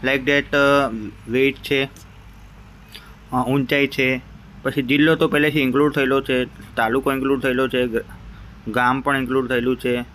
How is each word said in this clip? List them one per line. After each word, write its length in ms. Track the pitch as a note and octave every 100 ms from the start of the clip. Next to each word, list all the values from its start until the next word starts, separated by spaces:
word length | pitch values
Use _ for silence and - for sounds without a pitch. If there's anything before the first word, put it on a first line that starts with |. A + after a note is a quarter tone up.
Like 180 | C3 C3+
that, 340 | C3 C#3+ C#3+ D3
અ, 320 | C#3 C#3+ C3+ A2 G#2 G2+ G#2+
વેઇટ 280 | B2 C#3 C3+
છે, 320 | - C#3 C3+ - - - - - - - - - - - - - -
અ, 120 | B2+ B2
ઊંચાઈ 380 | C#3 B2+ C#3+ C#3
છે, 340 | C#3 C3 B2+ - - - -
પછી 200 | C#3 C#3+
જિલ્લો 340 | B2+ C#3+ D#3 D#3+
તો 120 | E3
પહેલેથી 320 | D3 D3+ D3+
ઇન્ક્લુડ 320 | C3 C3 D3
થયેલો 280 | C#3+ C3+ C3+
છે, 240 | C3 B2+ B2+ - - -
તાલુકો 360 | A2+ B2+ C3+
ઇન્ક્લુડ 280 | C3+ C3+ C#3
થયેલો 280 | C3 B2+ C3
છે, 180 | C3 B2
ગ-, 180 | A2+ - - - - - - -
ગામ 320 | A#2+ B2 C3+
પણ 160 | C3 C#3
ઇન્ક્લુડ 320 | B2+ C3 B2
થયેલું 280 | B2+ A#2+ B2+
છે. 280 | B2+ B2 A#2+